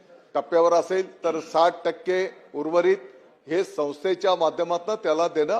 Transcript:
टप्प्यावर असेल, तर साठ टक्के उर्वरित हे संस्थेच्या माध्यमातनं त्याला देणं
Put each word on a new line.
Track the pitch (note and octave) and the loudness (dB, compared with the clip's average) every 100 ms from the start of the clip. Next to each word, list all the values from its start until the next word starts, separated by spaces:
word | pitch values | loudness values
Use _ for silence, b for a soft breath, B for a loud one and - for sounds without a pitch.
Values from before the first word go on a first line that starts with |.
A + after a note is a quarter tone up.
| _ - _ D3 | _ -20 _ -6
टप्प्यावर | C#3 E3+ E3+ | 0 4 4
असेल, | E3+ - F#3+ F#3+ - | 4 2 -2 -4 -6
तर | E3+ D#3+ | -4 -4
साठ | D3+ D#3+ E3+ E3+ F3 | -2 2 2 2 -6
टक्के | D#3+ - F#3 F#3 - - D3 | -4 -4 -2 -2 -8 -12 -8
उर्वरित | D3+ E3+ F3 G3 - - - _ - | 0 2 2 0 -4 -20 -20 _ -6
हे | E3+ | -4
संस्थेच्या | F#3 - D3 D3 F#3+ F3+ F#3+ F3+ | -4 -4 -6 -4 -4 -2 0 2
माध्यमातनं | D#3+ D#3 E3+ F3 F3 G#3+ | 0 0 -4 -4 -4 -4
त्याला | F3+ D#3 E3+ | -2 0 0
देणं | D#3+ D3+ | 0 0